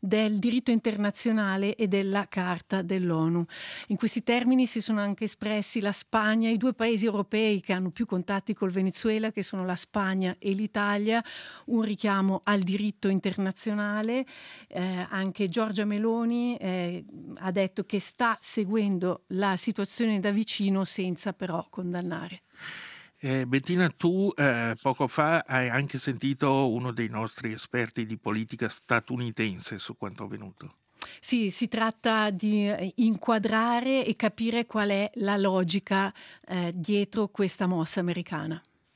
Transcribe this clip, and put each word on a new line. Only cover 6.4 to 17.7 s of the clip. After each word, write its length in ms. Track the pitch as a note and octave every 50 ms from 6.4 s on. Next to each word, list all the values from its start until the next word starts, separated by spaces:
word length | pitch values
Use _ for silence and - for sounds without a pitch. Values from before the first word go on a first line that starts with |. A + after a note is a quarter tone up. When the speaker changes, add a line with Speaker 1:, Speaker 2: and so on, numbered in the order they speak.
| A3+ A3+
Speaker 1:
i 80 | A3+
due 160 | G#3+ G#3+ C4
paesi 320 | A#3+ - A3+ A#3 A#3 G#3 G#3
europei 560 | A#3 G3+ G3+ G3 _ - G#3+ A3 A3 G#3 F#3+
che 140 | - - F#3+
hanno 160 | F3+ F#3 F3+
più 160 | D#3 - A#3
contatti 480 | - - F#3 F3 - G3+ G3 - - G#3
col 160 | - G#3 F#3
Venezuela, 600 | F3+ F#3+ F#3+ F#3+ - - - A3+ G#3+ A3 A3 A3
che 120 | A3 -
sono 240 | F#3 - - F#3+ F#3
la 100 | F3+ F3+
Spagna 580 | F3 - _ - G#3 G3 F#3+ F#3+ F#3+ F#3 F3+ F3+ _
e 140 | - G3+
l'Italia, 680 | G3 G3 G#3+ G3+ _ G#3+ G3+ G#3 G#3 G#3 G#3 G#3+ A3+ A#3 A3+ - - - - - - - -
un 160 | - B3 A3+
richiamo 600 | A3 G#3 G#3 - - G#3 G3 G3 F#3+ G3 F#3+ F#3 _
al 160 | - G#3 G3
diritto 480 | F#3 F3 F#3+ G3+ G#3 G#3+ G3 _ - G3
internazionale. 1160 | G3 F#3+ - G3 F#3 - G3 F#3+ F#3 - - A3+ G#3 G#3 G#3 G#3 G#3 G#3+ G#3+ A3+ A#3+ B3+ C4 - - - - - - - - _
Eh, 380 | - - F3+ F#3 F#3 F3+ F3+ -
anche 400 | - F#3+ F#3+ G3 F3+ - G#3 F#3
Giorgia 360 | E3 A#3+ A3 A3 G#3 G3+ G#3
Meloni, 720 | G#3 G#3 G3+ A3 A3+ A3+ A#3 A#3 A#3 A#3+ A#3+ A#3+ B3 A#3+
eh, 480 | - - F#3+ F3+ F#3 F3 F3 F3 F3+ - - - - - - -
ha 140 | - - F#3+
detto 340 | F3 G3+ F#3+ F#3